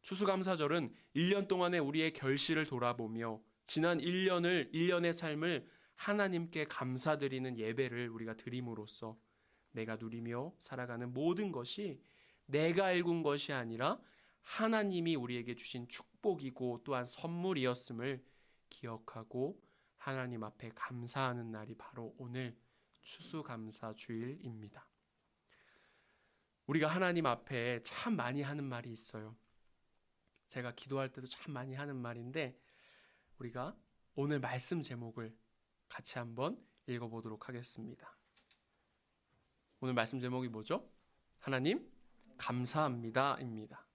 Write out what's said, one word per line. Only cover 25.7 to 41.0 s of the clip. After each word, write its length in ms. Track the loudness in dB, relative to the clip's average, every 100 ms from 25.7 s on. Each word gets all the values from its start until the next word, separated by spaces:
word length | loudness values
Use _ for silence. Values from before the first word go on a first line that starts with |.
| _ _ _ _ _ _ _ _ _ 0
우리가 220 | 4 4
하나님 380 | 4 4 4 4
앞에 540 | 2 0 -2 0 -2
참 320 | -4 -4 0 0
많이 260 | 0 0
하는 220 | -2 -4
말이 260 | -4 -6 -6
있어요. 460 | -10 -10 -10 -12 -16 _ _ _ _ _ _ _ _ _ _ _
제가 260 | -8 -6
기도할 360 | -8 -4 -2 -2
때도 160 | -4 -12
참 260 | -12 -10
많이 200 | -8 -8
하는 220 | -6 -6 -6
말인데 600 | -6 -6 -6 -4 -4 -6 _ _ -20 -20 _ _ _ -12
우리가 380 | -8 -4 -6 -8 _ _ _
오늘 260 | -2 2 2
말씀 420 | 2 0 0 0
제목을 520 | -2 -6 -8 -6 -8 -10 _ _ _ _ _
같이 300 | -12 -6 -6
한번 400 | -6 -2 -2 -2 -12 _ -6
읽어보도록 600 | -4 -4 -6 -6 -8 -8
하겠습니다. 680 | -8 -8 -10 -10 -12 -18 -20 _ _ _ _ _ _ _ _ _ _ _ _ _ _ _ _
오늘 140 | 2
말씀 260 | 4 4 2
제목이 280 | -2 -2 -2
뭐죠? 420 | -6 -2 -2 -4 _